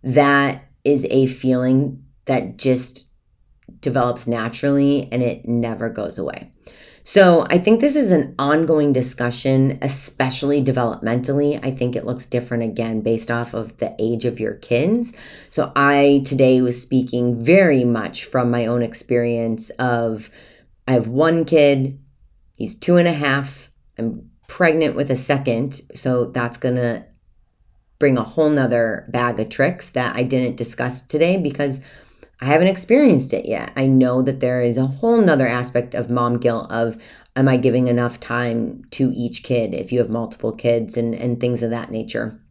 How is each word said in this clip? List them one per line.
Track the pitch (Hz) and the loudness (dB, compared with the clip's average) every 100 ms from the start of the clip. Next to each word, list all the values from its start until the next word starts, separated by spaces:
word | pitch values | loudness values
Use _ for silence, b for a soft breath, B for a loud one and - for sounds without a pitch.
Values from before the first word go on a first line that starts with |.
that | 135 131 143 143 139 - - _ | 2 2 4 4 2 -4 -14 _
is | 139 143 - | 0 0 2
a | 131 131 | 2 2
feeling | 127 131 127 127 131 143 - - _ - | 0 0 0 2 2 0 -6 -20 _ -4
that | 127 104 - | -4 -4 -4
just | 135 123 123 - _ _ _ _ _ _ - - | -2 -2 -4 -16 _ _ _ _ _ _ -20 -8
develops | 139 117 120 123 - | -4 0 -2 -2 -4
naturally | 117 113 117 143 143 139 143 139 | -4 -4 -4 0 2 2 0 -2
and | 123 | -2
it | 123 - - | -2 -4 -4
never | 120 117 113 113 | -2 -2 -4 -6
goes | - 104 - | -6 -8 -8
away. | 73 - - _ B B B B | -8 -10 -16 _ B B B B
So | - 202 185 170 - | 0 6 8 6 4
I | 180 | 2
think | 196 226 | 4 4
this | 285 294 | 4 2
is | 226 | 2
an | 170 131 - | 2 0 -4
ongoing | 139 151 165 156 147 | 0 2 2 2 4
discussion, | 127 127 - 120 123 135 131 135 131 | 2 -2 -4 -4 -2 0 2 2 0
especially | 139 135 - - 131 - 139 143 | -4 -6 -10 -4 -4 -2 0 0
developmentally. | 135 127 117 - 110 123 127 139 143 147 | 2 0 -2 -4 -4 -2 -2 0 0 -2
I | 131 | -6
think | 131 123 123 | -4 -4 -4
it | - | -6
looks | 123 - | -8 -4
different, | 123 123 120 | -6 -4 -4
again, | 113 113 113 110 | -4 -4 -4 -2
based | 110 113 113 | -2 -2 -2
off | 120 117 | -4 -4
of | 110 110 - | -8 -10 -8
the | 117 - | -8 -4
age | 110 117 123 | -2 -2 -4
of | 113 | -4
your | 110 107 | -6 -8
kids. | - 120 165 233 240 B B B B | -2 0 2 0 -2 B B B B
So | - - 139 | -6 -2 0
I | 139 143 143 143 139 | 2 6 6 4 2
today | 135 131 127 | 2 4 4
was | 123 120 | 2 -2
speaking | - 131 127 123 120 117 | -2 -2 0 -2 -2 0
very | 117 185 180 135 | 4 4 6 4
much | 123 117 98 - - | 2 -2 -4 -10 -4
from | 127 120 | -2 0
my | 120 113 | 0 0
own | 120 | -2
experience | 113 - - 123 120 117 117 113 - | -4 -8 -2 0 0 -2 -4 -6 -8
of, | - 127 120 117 107 - b b b b _ - | -4 -2 0 -2 -4 -10 b b b b _ 0
I | |
have | 127 113 | 0 0
one | 127 160 165 160 | 2 2 2 2
kid, | 165 143 139 135 139 _ _ _ _ _ _ | 4 6 4 -2 -6 _ _ _ _ _ _
he's | 110 - | -10 -6
two | - 175 | 2 4
and | 175 | 4
a | |
half, | 151 143 139 139 - - _ _ - | 0 -2 -2 -4 -14 -20 _ _ -8
I'm | 113 - - _ _ | -8 -8 -18 _ _
pregnant | - 175 160 151 - | 0 2 2 0 -2
with | 139 | -2
a | 127 | -4
second, | - 139 135 117 135 - - | 0 -2 0 -2 -4 -8 -18
so | - 135 123 120 | -8 -2 -2 -2
that's | 123 120 - | -4 -6 -4
gonna | 127 123 120 113 - _ _ _ _ _ _ _ _ _ | -2 0 -2 -4 -10 _ _ _ _ _ _ _ _ _
bring | 143 127 | 2 2
a | |
whole | 110 - 151 | -2 0 2
nother | 147 127 120 113 107 - | 2 2 2 0 -2 -6
bag | 123 120 104 | -2 -2 -2
of | 110 | -6
tricks | - 143 180 - | 0 0 -2 -8
that | 127 123 - | -4 -4 -2
I | |
didn't | 123 131 123 - | -2 0 -2 -4
discuss | 117 - 123 127 | -8 -6 -6 -6
today | _ 151 170 190 | _ 0 2 2
because | 147 139 143 135 B B B B B _ | -2 -2 -4 -4 B B B B B _
I | 131 | 2
haven't | 156 185 | 4 4
experienced | 185 - 254 277 147 - | 0 2 6 6 4 2
it | - - | -6 -4
yet. | 98 58 - | -6 -6 -2
I | 135 | 4
know | 131 127 127 | 4 4 2
that | 131 135 | -2 0
there | 123 123 | -2 0
is | 120 120 | 0 0
a | 131 | -2
whole | 135 226 233 | -2 2 4
nother | 190 147 127 | 4 4 2
aspect | 120 123 123 120 - | 0 -2 -4 -4 -6
of | 117 | -4
mom | 120 120 120 | -2 0 0
guilt | 123 113 - | 0 -2 -4
of, | 113 117 110 B B B 131 | -2 -2 -4 B B B 0
am | 135 | 2
I | 127 | 4
giving | 131 123 123 | 2 2 0
enough | 120 120 - | 0 -2 -6
time | - 120 120 117 110 - - | -6 -4 -2 -4 -4 -8 -16
to | - 131 123 | -2 -2 -2
each | 117 117 | -6 -8
kid | - 123 107 | -2 -2 -2
if | - - | -6 -4
you | 123 | -4
have | 98 | -2
multiple | 113 113 - 113 | -4 -6 -6 -8
kids | - 120 117 110 120 | -4 0 0 -2 -4
and, | 117 113 | -4 -4
and | 123 120 | -6 -2
things | 123 120 | -2 -2
of | 117 | -4
that | 117 - | -6 -8
nature. | 110 113 113 113 113 _ | -10 -8 -8 -8 -10 _